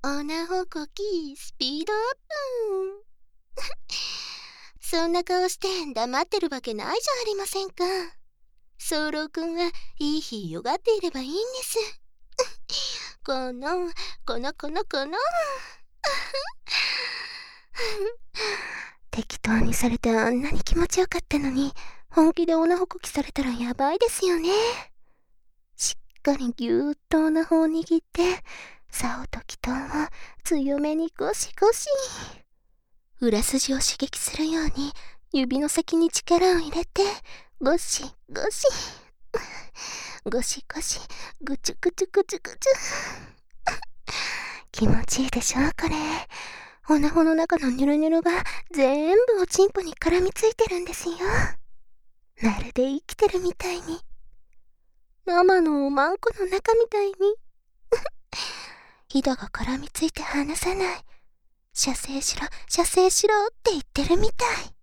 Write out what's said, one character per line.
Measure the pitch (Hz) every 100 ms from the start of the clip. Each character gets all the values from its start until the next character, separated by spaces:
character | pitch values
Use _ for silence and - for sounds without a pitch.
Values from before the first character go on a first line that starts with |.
| 262
オ | 285
ナ | 294 320
ホ | 339 370 370
コ | 320 302
キ、 | - 415 359 294 285
ス | - -
ピ | 262 294
ー | 320
ド |
ア | 427
ッ | 466 554 _ 605 554 494 440 381 381 403 427 - - - _
プ。 | -
<laughs> | - - - - - - - - - - - -
そ | - 339 339
ん |
な | 349
顔 | 349 370 370
し | -
て | 381 370 302
黙 | 233 240 262
っ | 349
て | 415
る | 330
わ | 269
け | 247
な | 214 -
い | 392
じ | -
ゃ | 508
あ | 440
り | 403
ま | 392
せ | 392
ん | 381
か。 | - 359 381 339 - - _ - _ - -
早 | - 311 302
漏 | 302 302
く | -
ん | 330
は | 330 349 339 - -
い | 294 311
い |
日 | - 220 180
よ | 165
が | 233
っ | 311
て | - 427
い |
れ | 349
ば | 269
い | 262
い |
ん |
で | 339 466 523
す。 | 494 453 427 - - - - - 494 - - - - - - -
<laughs> |
こ | - 262 254
の、 | 247 277 359 349 - - - -
こ | 233
の、 | 262
こ | - 294
の、 | 330
こ | 370 294 277
の。 | 370 587 698 605 539 - - - -
<laughs> | 622 539 - 539 659 - - - - - 480 - - - - - - - 466 415 403 480 - - 427 403 - - - - -
適 | - - -
当 | - 226
に | 233
さ | 233 247
れ | 240
て | 233
あ | 226 226
ん | 247
な | 285
に | 294
気 | - 339
持 | 339
ち | -
よ | 370
か | 339
っ |
た | - 294
の | 277
に、 | 262 277 - - - -
本 | - 320
気 | 330 339
で | 320
オ | 330
ナ | 359
ホ | 370
コ | -
キ | -
さ | -
れ | 277
た | -
ら | 269
や | 240 240
ば | 247 277
い | 349
で | 466
す | - 370
よ | 339
ね。 | 330 403 466 480 - - - _ _ _ _ _ _ -
し | - - - -
っ |
か | - 277
り | 247 233
ぎ | 233
ゅ | 233 285
ー | 294
っ | _
と | 320 311
オ |
ナ | 311
ホ | 330 320
を | 320
握 | 320 330 330
っ | _
て、 | - 349 359 - - - - -
竿 | - 240 247 254
と | - -
祈 | -
祷 | 247
を | 262 277 294 302 - - -
強 | - 311 277 285
め | 294 311
に | 330 -
ゴ | 427
シ | 427 -
ゴ | - 403
シ。 | 466 605 554 523 - - - _ _ _ _ _ _ _ -
裏 | 240 214
筋 | - 269 -
を | 269
刺 | - -
激 | 277 -
す | - -
る | 311
よ | 320
う |
に | 311 - 285 - - - -
指 | 285 254 262
の | 294
先 | - 320 330
に | 330
力 | - - 349 370 349
を |
入 | 311
れ | 330
て、 | 349 - 392 403 - - - -
ゴ | 254 330
シ | - - 269 - -
ゴ | - 427
シ。 | - 587 - - - - _ - 466 - - - - - - - -
ゴ | - 226
シ | - - -
ゴ | 311
シ、 | - - - - - -
ぐ | 269 277
ち | -
ゅ | -
ぐ | 349
ち | -
ゅ | 381
ぐ | -
ち | 381
ゅ | 381
ぐ | -
ち |
ゅ。 | - 539 539 - - - - - - _ - - - - - - - - - - - -
気 | - 214
持 | 226
ち | - -
い | 262
い |
で | 240
し | - 254
ょ、 | 294 -
こ | 330
れ。 | 311 302 320 - - - - - - -
オ | 302
ナ | 294
ホ | 330
の | 320 320
中 | 330 330
の | 277
ニ | 247
ュ | 277
ル | 302
ニ | 311
ュ |
ル | 330
が | 339 359 - - -
全 | 294 262 285 311 403 494 415
部 |
お | 359
ち | -
ん | 392
ぽ | -
に | 349
絡 | - 330 349
み | 370
つ | -
い | 440 453
て | 440
る | 359
ん |
で | 349
す | 349 349
よ。 | 339 370 - - - - - - - - - _ -
ま | 220 202
る | 240
で | 247 262
生 | 277 -
き |
て | - 403
る | 370
み | 359
た | - 359
い | 349
に。 | - 330 - - - - - - - _ _ _ _ _ -
生 | 349 370 381
の | 320 294 277
お |
ま | 277 294
ん | 392
こ | 466 440
の | 370
中 | 381 -
み | 453 466
た | 415
い | 403
に。 | 392 403 440 - _ _ _ -
<laughs> | - - - - - - - - - - _ _
ひ | 277
だ | 269
が | 254 202
絡 | - - 262
み | 294
つ | -
い | 320
て | -
離 | 302 285 285
さ | 330 359
な | 381 370 359
い。 | - - - _ _ _ _
「射 | - - 254
精 | - 269
し | - -
ろ、 | 294 - -
射 | -
精 | 339 - 370
し | - 403
ろ」 | 427 415
っ | -
て | -
言 | 330
っ |
て | - -
る | 285 349
み | 453
た | - 480 -
い。 | - -